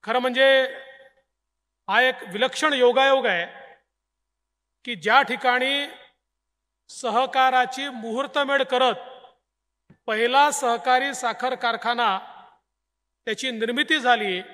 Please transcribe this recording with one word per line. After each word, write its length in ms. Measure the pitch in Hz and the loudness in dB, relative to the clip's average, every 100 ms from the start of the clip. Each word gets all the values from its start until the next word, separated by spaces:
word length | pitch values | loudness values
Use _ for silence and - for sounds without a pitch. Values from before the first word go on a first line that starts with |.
खरं 140 | - 247 | -2 -2
म्हणजे 280 | 254 247 269 269 262 - - - - _ _ _ _ _ _ _ - | 0 2 4 4 0 -8 -18 -20 -20 _ _ _ _ _ _ _ 0
हा 120 | 214 | 2
एक 200 | 254 - 196 | 2 -2 -10
विलक्षण 440 | 196 247 - 311 | -2 -2 0 0
योगायोग 520 | 269 247 247 269 269 240 | 4 4 6 4 4 2
आहे 180 | 175 175 - - - _ _ _ _ _ _ _ _ _ _ | -2 -6 -12 -20 -20 _ _ _ _ _ _ _ _ _ _
की, 100 | - | -10
ज्या 260 | 214 185 247 | -6 0 0
ठिकाणी 640 | 262 247 254 247 254 277 285 - - _ _ _ _ _ _ _ _ | 0 -2 -2 -2 -2 -4 -6 -14 -20 _ _ _ _ _ _ _ _
सहकाराची 960 | - 240 220 262 262 262 254 247 254 277 | -10 -2 0 0 2 4 4 0 -2 -8
मुहूर्तमेढ 720 | 247 226 226 285 294 277 277 | -8 -6 -4 -2 -2 0 0
करत 300 | 262 247 254 202 - - - _ _ _ _ _ _ _ - | 0 2 2 0 -12 -20 -20 _ _ _ _ _ _ _ -6
पहिला 420 | 214 240 262 294 | -2 2 4 4
सहकारी 600 | 285 247 233 254 254 277 | 2 -2 -2 2 2 0
साखर 400 | 262 240 220 262 254 | -4 -6 -4 -6 -4
कारखाना 600 | 240 226 233 240 226 190 - - - _ _ _ _ _ _ _ - | -4 -4 -4 0 0 -2 -8 -20 -20 _ _ _ _ _ _ _ -10
त्याची 240 | 214 262 | -6 -6
निर्मिती 480 | 226 226 247 294 311 | -4 -4 -2 0 0
झाली 420 | 247 233 202 185 - | 2 0 0 -6 -10